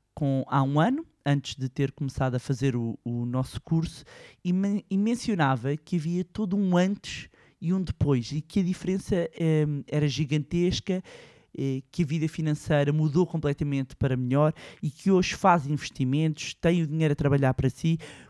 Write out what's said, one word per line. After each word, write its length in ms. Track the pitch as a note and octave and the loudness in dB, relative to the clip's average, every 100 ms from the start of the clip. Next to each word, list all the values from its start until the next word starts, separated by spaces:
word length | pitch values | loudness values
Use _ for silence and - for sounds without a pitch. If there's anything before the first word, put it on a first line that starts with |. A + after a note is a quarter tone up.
| _ | _
com 320 | - C#3+ C3+ - | -4 -2 0 0
há 160 | C#3 | 2
um 160 | C3+ C#3+ | 2 4
ano, 260 | F3+ C#4 E4 _ | 2 2 -4 _
antes 300 | - C#3+ - | 0 0 -2
de 140 | - C3 | -6 -8
ter 240 | - C#3 | -2 -4
começado 420 | - C#3 - C3 | -2 -8 -2 -2
a 40 | B2+ | -2
fazer 340 | - C3 C#3 | -2 0 0
o, 240 | A#2+ A#2 A2 | 0 -4 -6
o 200 | - A#2+ | -6 -4
nosso 360 | A#2+ B2+ C3 - | -2 -2 -4 -6
curso, 420 | - E3 D#3+ - - - - - | -2 -2 -2 -8 -20 -20 -20 -10
e 100 | F3+ | -2
men-, 300 | F3+ G3 G3+ - | 0 0 -2 -2
e 80 | F#3+ | -2
mencionava 760 | G#3+ A#3 - G3+ C#3+ C3 B2 D3 | 0 -2 -2 0 2 2 -2 -4
que 180 | - F3 | -2 -4
havia 280 | D#3 F3 | -2 -4
todo 320 | F#3 - G#3+ G3+ | -4 -6 -2 0
um 200 | F#3+ F3 | 2 4
antes 520 | F#3 G3+ - - - _ _ _ | 2 -2 -8 -12 -14 _ _ _
e 120 | D#3+ | -2
um 80 | F#3+ | -2
depois, 520 | F3 - C#3 C3+ A2+ | -2 0 2 2 0
e 80 | D3 | -6
que 180 | - - | -2 -2
a 40 | |
diferença, 500 | F3+ F#3 - F#3 - F#3 E3+ - | 0 -2 -2 -4 0 -2 -2 -2
eh, 260 | D#3+ D#3 D3+ C#3+ - | 2 2 2 -2 -2
era 220 | D3+ D3+ | 0 0
gigantesca, 960 | A#2+ C#3 D3+ D3 E3+ F3 F3+ - F#3 - - - - _ - | 0 0 0 0 0 2 0 -2 -4 -4 -18 -20 -20 _ -6
eh, 260 | C3+ C3 - | -4 -4 -6
que 100 | - | -4
a 40 | D#3+ | -2
vida 200 | D#3+ D#3 | 0 -2
financeira 680 | - D#3 D3+ - D3+ C#3+ | -2 -2 -2 0 2 4
mudou 340 | D3+ D#3 D3 F#3 | 2 2 2 2
completamente 680 | E3 D3 C#3+ D3 C#3 C3 | 0 -2 -2 -2 -2 -4
para 220 | - C3+ C3 | -2 -2 0
melhor 360 | B2 C3+ D3+ - - - | 2 4 2 0 -10 -8
e 80 | D#3 | -8
que 180 | - - | -4 2
hoje 280 | F#3+ F#3 - | 4 2 2
faz 320 | G3 F3 C#3 | 4 4 2
investimentos, 880 | D3 - - C3 C#3 D#3+ D3 - | -4 -6 -4 0 2 0 -2 -8
tem 280 | - E3+ F3 | -2 0 2
o 40 | D#3+ | 0
dinheiro 260 | D#3 D#3 | 0 0
a 40 | C#3+ | 2
trabalhar 380 | C#3+ C#3 C3+ | 2 2 2
para 160 | B2+ C3+ | 2 0
si, 280 | - E3 E3 - - - | 0 0 0 -4 -20 -20